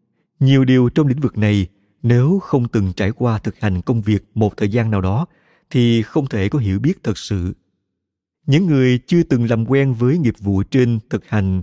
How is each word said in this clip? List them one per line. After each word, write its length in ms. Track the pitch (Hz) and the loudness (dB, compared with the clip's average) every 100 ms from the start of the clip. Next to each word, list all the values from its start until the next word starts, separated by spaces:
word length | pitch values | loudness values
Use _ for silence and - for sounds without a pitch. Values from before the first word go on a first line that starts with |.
| _ _ _ - | _ _ _ 0
Nhiều 240 | 135 135 | 2 4
điều 240 | 127 127 120 | 4 4 2
trong 180 | - 143 | 2 0
lĩnh 140 | 131 | 0
vực 180 | 127 107 | -2 0
này, 280 | 104 104 90 _ _ _ | 0 0 -2 _ _ _
nếu 360 | 117 120 139 190 | 0 2 2 0
không 260 | - 139 120 | -2 -2 0
từng 240 | 113 95 92 | -2 -2 -2
trải 140 | 101 | -4
qua 280 | - 120 107 | -2 -2 -2
thực 220 | 110 - | -6 -6
hành 220 | 107 90 | -4 -4
công 200 | 107 117 | -2 -4
việc 220 | 104 101 - | 0 -2 -2
một 220 | 110 104 - | -2 -2 -2
thời 120 | 104 | -2
gian 220 | 117 113 | -2 -2
nào 100 | 101 | -2
đó, 260 | 92 110 175 _ _ _ _ | 0 -2 -4 _ _ _ _
thì 320 | 123 120 117 | 0 2 2
không 240 | 107 160 139 | 0 -4 -4
thể 220 | 110 98 | -2 -2
có 100 | 147 | -2
hiểu 200 | 101 98 | -2 0
biết 240 | 139 196 | -2 -4
thật 160 | - 98 | -6 -8
sự. 360 | - 98 90 - _ _ _ _ _ _ _ _ - | -6 -6 -6 -8 _ _ _ _ _ _ _ _ 0
Những 200 | 143 190 | 0 2
người 320 | 139 127 123 - | 2 2 0 0
chưa 160 | 175 | 0
từng 280 | 165 127 117 | 2 0 0
làm 140 | 113 | -2
quen 300 | 117 139 135 | 0 0 0
với 240 | 117 123 175 | 0 0 0
nghiệp 160 | 123 - | -2 -2
vụ 240 | 101 95 | -2 -2
trên 360 | 98 131 120 117 - | 0 2 2 0 -4
thực 160 | 104 - | -8 -4
hành 340 | 107 95 92 | -2 0 -2